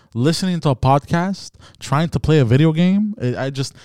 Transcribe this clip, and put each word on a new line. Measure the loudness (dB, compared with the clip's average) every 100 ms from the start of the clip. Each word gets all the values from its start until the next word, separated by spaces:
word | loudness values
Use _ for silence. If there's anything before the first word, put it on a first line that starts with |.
| _
listening | -2 0 0 -2 -2
to | -2
a | 0
podcast, | 2 2 0 -2 -2 -6 -12 -20 -20 -18
trying | -4 -2 -2
to | -2
play | 2 2
a |
video | 4 4 4
game. | 2 2 2 -2 -4
It, | -4 -4
I | -6
just | -6 -8 -12